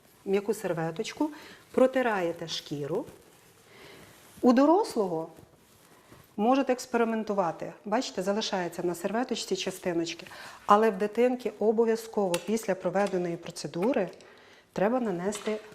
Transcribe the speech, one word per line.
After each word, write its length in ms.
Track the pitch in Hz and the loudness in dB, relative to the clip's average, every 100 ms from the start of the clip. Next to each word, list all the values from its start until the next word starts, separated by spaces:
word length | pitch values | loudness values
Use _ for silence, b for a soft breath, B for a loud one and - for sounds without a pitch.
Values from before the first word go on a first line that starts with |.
| _ - - | _ -12 -2
м'яку 280 | 196 202 | 0 0
серветочку, 760 | 208 180 165 165 160 220 - 302 294 B B B | -2 -2 -2 -4 -4 -6 -2 -4 -4 B B B
протираєте 760 | - 262 262 240 202 170 165 160 | 4 6 6 2 2 0 -4 -8
шкіру. 580 | - - 143 143 185 - - - - - - B B B B B B B B | -8 -8 -6 -4 -4 -6 -12 -20 -20 -20 -20 B B B B B B B B
У 120 | 339 | 4
дорослого 760 | 247 294 359 440 - 190 160 165 - - _ _ - - B B B B - | 6 6 6 2 -2 -2 -2 -6 -12 -20 _ _ -20 -20 B B B B 0
можете 360 | 220 269 269 | 4 4 4
експериментувати. 1000 | 247 - 233 226 220 214 196 170 160 165 - 208 | 0 0 0 0 0 -2 0 0 -2 -8 -12 -4
Бачите, 380 | 226 - - | -2 -2 -4
залишається 600 | 185 208 214 190 175 170 | -2 -2 -2 -2 -4 -4
на 120 | 175 170 | -4 -2
серветочці 600 | 196 214 254 220 - 190 | -2 -2 -2 -4 -4 -4
частиночки. 720 | - 185 185 170 165 - - B B B B | -4 -6 -2 -2 -2 -6 -14 B B B B
Але 240 | 208 226 | 6 6
в 80 | 196 | 2
дитинки 540 | 208 233 247 247 - - | -2 2 2 2 -4 -2
обов'язково 760 | 208 220 226 220 - - 196 170 - | 2 4 4 2 -2 -2 0 0 0
після 300 | 226 - 185 | -2 0 -2
проведеної 640 | 180 180 202 190 175 170 | 0 0 0 0 -2 -4
процедури 720 | - - 156 170 208 277 175 - B B B B B | -10 -10 -8 -2 0 2 -2 -6 B B B B B
треба 260 | - 196 254 | -2 0 0
нанести 580 | 226 175 185 208 - 214 - | -2 -2 -4 -4 -4 -6 -8